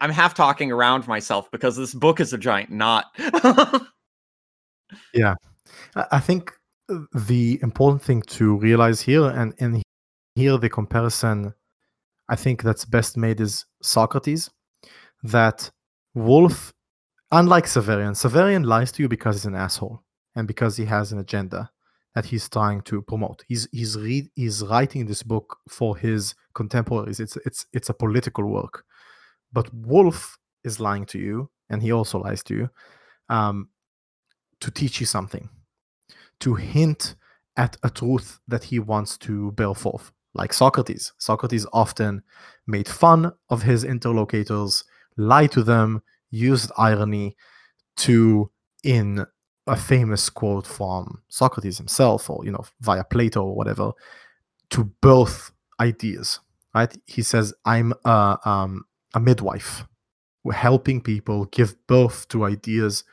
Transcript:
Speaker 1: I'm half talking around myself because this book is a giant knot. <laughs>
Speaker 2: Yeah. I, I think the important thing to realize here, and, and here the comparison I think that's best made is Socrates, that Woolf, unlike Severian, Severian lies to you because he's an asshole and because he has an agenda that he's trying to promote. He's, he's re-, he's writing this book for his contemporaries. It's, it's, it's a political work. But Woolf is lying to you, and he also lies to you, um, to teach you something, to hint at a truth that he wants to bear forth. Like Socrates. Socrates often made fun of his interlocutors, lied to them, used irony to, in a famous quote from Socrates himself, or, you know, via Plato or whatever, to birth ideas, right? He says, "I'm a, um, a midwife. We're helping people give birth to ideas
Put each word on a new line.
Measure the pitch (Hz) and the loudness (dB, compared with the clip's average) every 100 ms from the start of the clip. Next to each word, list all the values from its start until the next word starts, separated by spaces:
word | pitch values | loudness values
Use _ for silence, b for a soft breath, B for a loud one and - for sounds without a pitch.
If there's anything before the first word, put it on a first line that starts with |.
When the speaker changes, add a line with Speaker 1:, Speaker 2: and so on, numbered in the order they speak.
Speaker 1:
I'm | 147 | -2
half | 156 170 | 2 2
talking | 175 143 135 139 | 4 2 2 -2
around | 120 123 127 120 | 2 2 2 -2
myself | 107 - 101 - | -6 -2 -4 -4
because | 117 127 120 | -4 -2 -2
this | 127 | -8
book | 127 156 160 | 0 2 2
is | 160 | -2
a | 120 | -2
giant | 117 101 104 | -2 -2 -2
knot. | 104 110 110 - - | -2 0 0 -2 -8
<laughs> | 294 339 254 - - 262 - _ _ _ _ _ _ _ _ _ _ B B | -4 2 4 4 4 2 -4 _ _ _ _ _ _ _ _ _ _ B B
Speaker 2:
Yeah. | 120 104 90 _ _ _ B B | 2 2 2 _ _ _ B B
I, | - - | -6 0
I | 139 | 0
think | 151 180 175 - _ _ - 175 147 | 2 -2 -4 -20 _ _ -10 -10 -6
the | 123 104 123 117 127 | -6 0 2 2 0
important | 117 - 139 143 | -2 2 4 4
thing | - 117 | 0 -2
to | - - 107 101 | -2 0 2 4
realize | 110 117 117 113 | 4 6 6 2
here, | - 151 139 | 2 2 2
and, | 123 113 - | 0 -4 -4
and | 123 117 - _ _ _ _ | -2 -2 -6 _ _ _ _
here | 123 139 131 | 0 2 4
the | 113 | 2
comparison | - 104 117 117 - 113 104 101 - _ _ _ _ _ _ - | -2 -2 0 0 0 0 -2 -4 -12 _ _ _ _ _ _ -6
I | |
think | 117 135 120 | -2 -2 0
that's | 113 110 | 0 -2
best | - 135 - 117 | 0 0 0 -2
made | 113 110 | -2 0
is | 104 - - _ | -2 -4 -12 _
Socrates, | - 113 110 139 147 160 - _ _ _ b b b b | 0 2 2 0 -2 -4 -6 _ _ _ b b b b
that | 113 113 113 - - _ _ _ _ | 0 4 4 2 -10 _ _ _ _
Woolf, | 120 113 147 175 - - _ _ _ _ _ - | -2 6 8 6 4 -10 _ _ _ _ _ 0
unlike | 165 175 175 - | 4 6 6 4
Severian, | 127 104 104 104 101 | 0 0 0 -2 -2
Severian | 123 147 196 190 120 | 2 4 4 2 2
lies | 113 127 | 2 0
to | - | -2
you | 135 | -2
because | 113 113 101 | -2 -2 -2
he's | 101 | -4
an | |
asshole | 95 95 - 98 113 _ _ _ | -6 -6 -6 -10 -12 _ _ _
and | 117 107 | -8 -6
because | - 113 110 | -2 -2 -2
he | 107 | -2
has | 104 101 | -2 -2
an | 104 | -8
agenda | 95 101 92 92 117 _ _ _ _ 117 | -6 -6 -6 -8 -12 _ _ _ _ -8
that | |
he's | - 113 - | -6 -6 -4
trying | 110 104 101 | -2 -2 -2
to | - 104 | -6 -8
promote. | - 110 101 - - | -6 -8 -8 -10 -8
He's, | 117 113 | -8 -8
he's | 120 110 107 | -8 -8 -6
re-, | 107 139 139 | -4 -4 -6
he's | - 117 104 | -6 -6 -4
writing | 101 117 143 135 107 | -2 0 0 -4 -6
this | 101 | -8
book | 113 110 - - - | -4 -6 -6 -18 -14
for | - 117 98 | -4 -4 -2
his | 113 110 98 - _ | -2 -2 -4 -12 _
contemporaries. | - 107 120 113 117 107 104 | -10 -4 -4 -2 -4 -6 -10
It's, | 107 - - | -10 -10 -12
it's, | - - | -12 -10
it's | 120 - | -8 -6
a | |
political | - 110 120 120 - | -4 -2 -2 -2 -4
work. | 104 101 - - _ b b b b b _ | -4 -4 -8 -14 _ b b b b b _
But | 120 113 | -4 -4
Woolf | 117 113 170 185 160 - - _ _ | -8 2 4 4 2 -12 -18 _ _
is | 117 107 | -10 -6
lying | 107 101 98 | -4 -4 -6
to | 95 | -8
you, | 98 110 139 _ - | -6 -6 -10 _ -10
and | 107 | -6
he | 113 | -2
also | 117 110 95 | 0 -2 -4
lies | 101 98 | -6 -8
to | - | -6
you, | 107 123 b b b b b - | -6 -6 b b b b b -4
um, | 113 104 101 95 _ _ _ _ _ _ _ _ - | -2 -2 -4 -10 _ _ _ _ _ _ _ _ -14
to | - | -10
teach | - 139 - | -6 -6 -4
you | 117 | -4
something, | 104 98 - 113 _ _ _ _ _ _ b b - | -4 -6 -12 -16 _ _ _ _ _ _ b b -6
to | 131 | -2
hint | 104 - 147 160 151 - - _ _ _ - | -2 0 2 2 0 -8 -12 _ _ _ -2
at | 123 - | -2 -2
a | 117 | -6
truth | - 120 127 - - - | -4 -2 -2 -4 -18 -8
that | 120 | -8
he | - 120 | -4 -6
wants | 107 107 104 - | -2 -4 -4 -10
to | - 104 101 | -8 -6 -6
bear | 104 101 | -2 -2
forth. | 95 - - - _ _ | -2 -6 -8 -14 _ _
Like | 92 95 | -8 -4
Socrates. | - 131 135 117 - - - | 2 4 2 -4 -6 -12 -8
Socrates | - 107 120 117 101 | -4 -4 -2 -4 -2
often | 113 107 - 107 101 - b b b - | 0 0 0 -4 -6 -12 b b b -6
made | 104 - | -4 -4
fun | - 170 165 170 - - | 4 6 6 4 -4 -6
of | 117 | -2
his | 110 120 | 2 2
interlocutors, | 135 123 120 113 104 107 104 104 101 - - b b - | 0 -4 -2 0 0 -2 -2 -4 -4 -4 -6 b b -4
lied | 107 143 147 | 4 4 4
to | 127 | 2
them, | 110 117 110 110 _ _ - | 4 4 4 -2 _ _ -10
used | 113 127 127 107 - | -2 2 2 0 2
irony | 110 104 107 104 101 - b b b b _ - | 2 2 0 -2 -6 -10 b b b b _ -4
to, | - 117 113 104 104 _ _ _ | 4 6 6 4 0 _ _ _
in | 135 120 101 101 - _ _ _ - | 0 0 0 -4 -6 _ _ _ -6
a | 123 | -4
famous | - 127 110 101 - | 2 4 4 0 -2
quote | - 107 98 - | -2 -2 -2 -6
from | - 95 92 - - _ | -8 -6 -6 -8 -14 _
Socrates | - 131 - 101 87 | 0 0 0 -8 -8
himself, | 113 - 127 104 - | -4 2 2 2 -2
or, | - | -8
you | 107 | -8
know, | 95 - - | -10 -12 -8
via | 113 95 | -2 -2
Plato | - 120 117 107 | 0 0 0 0
or | 98 101 | -2 -4
whatever, | 107 104 101 - b b b b _ _ - | -4 -2 -4 -6 b b b b _ _ -6
to | - 104 - | -2 -2 4
birth | 139 131 110 - - _ _ - | 8 8 6 -2 -14 _ _ -2
ideas, | 117 110 110 - - - _ _ _ | -2 -2 -6 -8 -8 -10 _ _ _
right? | 110 120 - - | 0 0 -4 -12
He | - | -6
says, | 113 117 104 - | 0 0 0 -2
"I'm | 110 117 117 - | 0 2 0 -2
a, | 120 110 101 98 | 2 4 4 2
um, | 107 98 95 95 - _ _ | 0 -2 -2 -8 -14 _ _
a | 117 | 0
midwife. | 120 117 98 98 - - - _ _ _ _ _ | 2 2 0 -6 -10 -12 -16 _ _ _ _ _
We're | 123 | -8
helping | 107 123 127 - 127 | 0 2 2 2 -4
people | 117 104 - 104 98 | -2 -4 -4 -4 -2
give | - 107 - - | 0 0 0 2
birth | 127 123 - - | 4 4 0 -6
to | 117 | -2
ideas | 101 101 113 110 107 98 - | -2 -2 -4 -2 -2 -4 -10